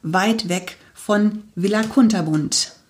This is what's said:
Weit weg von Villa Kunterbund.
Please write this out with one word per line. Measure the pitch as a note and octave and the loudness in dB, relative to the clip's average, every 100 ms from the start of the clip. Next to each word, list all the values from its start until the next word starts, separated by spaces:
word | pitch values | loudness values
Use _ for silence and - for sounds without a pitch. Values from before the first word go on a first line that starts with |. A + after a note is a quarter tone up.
Weit | D#3 F#3 G#3 A3+ F3 | -2 0 0 0 -2
weg | F3+ F3+ - - | -6 -6 -18 -20
von | - - G#3 G#3 G#3 - - | -16 -2 2 2 -2 -12 -4
Villa | F#3+ G#3+ | -2 0
Kunterbund. | A3 C#4 A3+ G3+ D#3 D#3 C#3+ - - - | 0 4 4 4 0 -2 0 -2 -4 -10